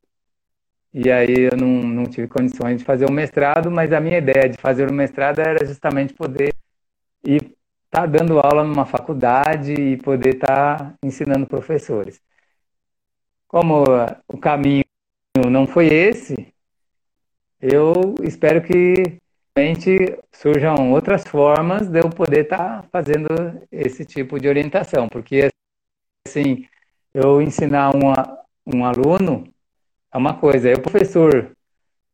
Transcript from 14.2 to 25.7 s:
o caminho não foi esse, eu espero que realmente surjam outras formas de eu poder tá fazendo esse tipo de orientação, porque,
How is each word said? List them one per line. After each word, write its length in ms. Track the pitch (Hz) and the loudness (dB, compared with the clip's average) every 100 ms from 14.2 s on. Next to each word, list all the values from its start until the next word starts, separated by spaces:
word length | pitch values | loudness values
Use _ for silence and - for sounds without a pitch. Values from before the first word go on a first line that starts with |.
| - | -16
o 120 | - | -6
caminho 460 | 156 143 139 139 - _ _ _ _ 131 123 | -2 0 0 0 -2 _ _ _ _ 0 2
não 160 | 131 135 | 2 2
foi 220 | 175 160 | 4 4
esse, 680 | 156 202 233 - 135 - _ _ _ _ _ _ _ _ _ _ - | 4 2 0 -8 -12 -12 _ _ _ _ _ _ _ _ _ _ -6
eu 540 | 131 143 160 175 190 247 | 0 2 4 2 0 -4
espero 400 | 170 - 151 165 | -8 -2 2 2
que 560 | 165 180 180 185 180 170 _ _ _ | 2 2 4 2 0 -6 _ _ _
realmente 640 | 139 147 165 190 190 185 - - | -2 0 0 0 2 0 -4 -16
surjam 580 | _ 147 147 156 147 127 | _ 0 2 2 0 2
outras 320 | 143 190 196 | 2 2 -2
formas 640 | - 147 147 151 170 202 196 | -2 2 4 4 0 -2 0
de 140 | 165 | 0
eu 80 | 165 | 0
poder 360 | 165 160 147 | 0 0 2
tá 380 | 151 185 185 220 - | 0 -4 -6 -8 -8
fazendo 380 | 180 147 151 156 165 170 165 - | -6 -2 -2 -2 -4 -6 -10 -14
esse 360 | 156 135 - 151 | -6 -6 -6 -12
tipo 340 | 139 131 143 | -10 -8 -4
de 80 | 139 | 0
orientação, 580 | 143 147 196 - 147 113 | 0 -2 -4 -2 -4 -4
porque, 440 | 120 - 139 139 - _ | -8 -4 0 0 -2 _